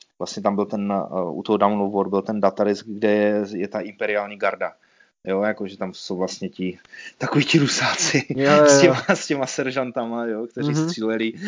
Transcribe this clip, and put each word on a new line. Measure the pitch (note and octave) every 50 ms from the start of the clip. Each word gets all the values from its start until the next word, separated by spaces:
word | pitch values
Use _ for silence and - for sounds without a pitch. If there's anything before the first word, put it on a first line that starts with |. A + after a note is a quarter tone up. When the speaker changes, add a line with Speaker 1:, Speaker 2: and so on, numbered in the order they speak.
| - _ _ -
Speaker 1:
Vlastně | F2 - - G#2+
tam | G2 G#2 G2+
byl | G2+ G2+
ten, | G#3 - G2+ G2+ G2+
eh, | G2+ F#2+ - - D2+ F#2 F2+ E2+
u | C2+ -
toho | - - G#2+
Dawn | G2 G2+ G2+ G#2 G#2
of | G2+ G2
War | G#2 G2 F#2+ F#2
byl | G2 G2
ten | F#2+ - A2 G#2+
datadisk, | G2 F#2+ - - G#2 G#2 G2+ G2+ - A2+
kde | G2+ G#2 A2 G#2
je, | G#2 G#2+ G#2 G#2 G#2 G#2 G2+ G2 G#2+
je | F2 F#2+ G2+
ta | - G#2+
imperiální | F2 G#2 G2 - A2+ G#2 G#2 G#2 G2+ G2+ G#2
garda. | G2 G#2 G2 F#2+ F2+ F#2+ E2 - _ _ _ _ _ _ _ _ _ -
Jo, | F#2 F#2+ F#2+
jakože | G#2 G#2+ G#2+ - G#2 F#2+ G2 -
tam | G2 F#2 F2+
jsou | - - - G2
vlastně | F2+ F#2+ - - - G2+ F#2
ti, | - - F#2 F#2 F2 - _ - - - - - - -
takový | D3 - - D3 B2+
ti | - - D#3+
rusáci | C#3+ A#2+ - - C3 - - - - - - C3+ - -
Speaker 2:
Jo, | B2+ C3 C#3 C#3
jo, | D3 D3 D3
Speaker 1:
s | D3 C#3+
Speaker 2:
jo. | C#3
Speaker 1:
těma, | C#3 C3 B2+ A#2+ - - F#3
s | - -
těma | - D3+ C#3 C3
seržantama, | - - - C3+ C3 B2+ C3+ B2+ B2 A#2 B2+ A#2 A#2 A#2 A#2 A#2
jo, | A#2 A2 G#2+ A#2+
kteří | A#2 - B2+ D3 D3
Speaker 2:
Mhm. | D3 D#3 D#3+ E3
Speaker 1:
stříleli | F3 A2+ A2 A2 A2+ A2 A2+ A2+ A2+ D#3+ F#3+